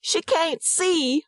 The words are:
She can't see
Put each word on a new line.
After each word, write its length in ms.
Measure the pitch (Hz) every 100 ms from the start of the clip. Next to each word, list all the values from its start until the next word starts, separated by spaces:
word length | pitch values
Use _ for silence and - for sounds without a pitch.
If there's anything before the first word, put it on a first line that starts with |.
She 200 | - -
can't 420 | - 523 330 294
see 600 | - - 370 349 262 277